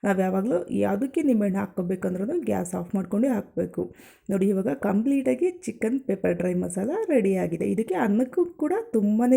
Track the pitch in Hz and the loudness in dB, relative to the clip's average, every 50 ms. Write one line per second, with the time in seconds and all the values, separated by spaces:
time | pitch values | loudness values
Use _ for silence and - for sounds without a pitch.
0 | - 202 196 185 185 185 185 190 190 233 - 180 - - - 202 202 202 202 196 | 0 0 0 2 0 0 0 0 0 0 0 -2 -2 -2 -2 0 0 0 0 0
1 | 254 269 - 339 302 285 247 214 208 202 185 196 202 196 - - 180 175 190 185 | -2 -2 -2 0 2 4 2 4 2 2 0 -2 -4 -4 -4 -6 -4 -2 -4 -2
2 | - 190 185 185 196 226 330 349 277 214 202 190 180 180 - 185 175 - - 196 | -2 -4 -4 -4 -4 -4 -4 -4 -2 -2 -2 -2 -2 -4 -6 -8 -6 -2 -2 -4
3 | 185 - - 202 233 277 254 202 - - _ - 180 180 - - 180 175 - - | -2 0 0 0 2 2 0 -2 -4 -6 _ -6 -6 -4 -4 -6 -8 -8 -8 -18
4 | - - - _ _ - 196 190 190 202 202 190 190 226 277 262 - 202 190 202 | -20 -20 -20 _ _ -4 0 2 2 2 2 2 0 -2 -2 -2 -2 0 0 2
5 | 226 277 277 277 262 262 254 247 349 370 359 349 - - - - - 220 247 269 | 2 2 0 2 2 0 0 2 0 -2 -2 -4 -10 -10 -6 -4 -2 -2 -2 -2
6 | - - 196 190 - 180 175 175 175 180 180 180 185 180 180 190 196 240 320 440 | -2 -2 -4 0 0 -2 0 0 0 0 0 0 -2 -2 -4 -4 -4 -2 -2 -2
7 | 453 359 311 254 196 196 190 185 180 170 165 160 - 202 196 185 226 - 370 359 | 0 2 2 4 4 4 2 2 0 -2 -2 -2 -2 0 0 0 0 -2 0 0
8 | 254 208 202 220 262 254 - - 349 349 - - 302 302 359 440 453 - - 220 | 2 2 2 2 2 0 0 0 0 0 -2 -4 -2 0 0 -2 -2 0 0 2
9 | 202 208 214 220 240 247 254 | 2 4 4 4 6 6 6